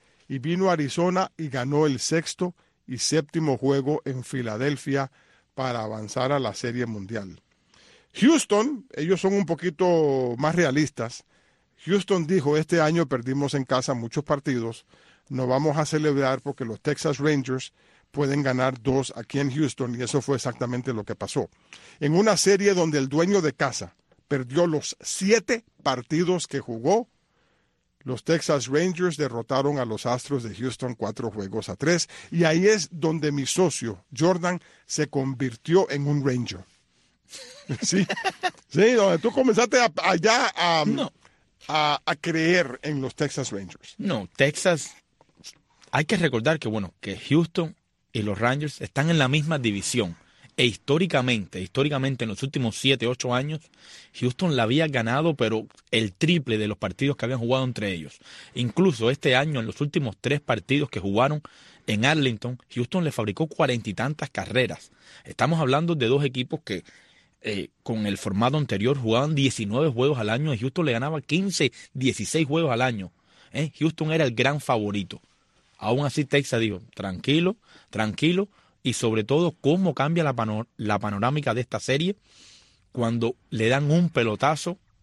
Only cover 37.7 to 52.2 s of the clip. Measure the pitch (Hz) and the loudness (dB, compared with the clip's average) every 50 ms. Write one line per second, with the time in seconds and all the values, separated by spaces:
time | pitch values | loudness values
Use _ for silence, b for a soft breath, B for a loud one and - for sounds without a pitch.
37.7 | 139 - - - - 196 190 - - - - 392 - - - 359 - - _ _ | -6 -4 -2 0 2 2 2 0 -2 -4 -4 -6 -6 -4 -6 -6 -6 -8 _ _
38.7 | - 147 196 226 254 226 202 196 175 160 - 226 - 269 262 254 220 - 247 226 | 2 4 4 6 6 6 4 4 2 2 0 0 0 2 2 4 4 4 2 4
39.7 | - 247 240 220 151 - 165 175 185 180 160 220 220 247 277 - - - 170 175 | 4 4 4 4 0 0 0 2 2 4 4 4 4 4 2 0 0 0 2 2
40.7 | 170 160 151 147 - 277 277 165 _ _ b b b b b b _ _ - - | 4 4 2 2 0 -2 -2 -6 _ _ b b b b b b _ _ -8 -2
41.7 | 143 156 151 147 147 - - - 165 - - 165 160 160 160 165 180 180 170 127 | 0 2 2 2 2 0 0 -4 -4 -4 -2 -2 0 0 2 4 4 4 2 0
42.7 | 120 - - 143 151 139 131 131 - - 151 143 - - 131 120 107 98 98 87 | -4 -8 -6 -4 -4 -4 -4 -4 -4 -2 -4 -4 -2 -4 -6 -6 -6 -8 -10 -10
43.7 | - - - - - - - 196 165 113 95 87 _ - 139 143 151 - - 190 | -16 -18 -20 -20 -12 -8 -4 -4 -4 -4 -6 -6 _ 0 0 0 0 0 2 2
44.7 | 175 147 - - - - _ _ _ _ _ _ _ _ - - - _ _ _ | 2 0 -2 -8 -16 -20 _ _ _ _ _ _ _ _ -20 -20 -20 _ _ _
45.7 | _ _ _ - - 127 151 - 220 202 175 151 123 113 110 147 165 151 - 113 | _ _ _ -4 -2 -2 0 0 0 2 2 2 0 2 2 2 0 0 -2 -4
46.7 | 107 110 98 87 - _ - 104 98 113 - - 135 156 170 165 - - 170 156 | -4 -4 -4 -6 -10 _ -10 -10 -10 -8 -2 2 2 2 2 2 0 -4 -4 -4
47.7 | - _ _ _ _ _ _ _ - 117 104 104 101 92 110 120 131 143 151 147 | -6 _ _ _ _ _ _ _ -6 -4 -2 -2 -2 0 0 0 0 0 -4 -6
48.7 | - - - 104 - 139 143 160 170 160 139 127 139 156 147 156 165 143 123 113 | -8 -8 -10 -6 -2 0 0 2 4 2 2 4 2 0 0 0 -2 0 0 0
49.7 | 101 98 95 - - 123 104 87 85 - b b b b b b b - 131 123 | -2 -2 -4 -2 0 0 0 -2 -4 -10 b b b b b b b 2 2 2
50.7 | 113 - - - 139 156 190 180 160 143 123 127 123 110 98 - - 92 92 92 | 2 0 -2 0 2 2 2 2 2 2 2 2 0 -2 -2 -6 -8 -10 -8 -6
51.7 | - - 139 147 147 135 131 135 135 123 | -2 0 0 0 0 -2 -2 -2 -2 -2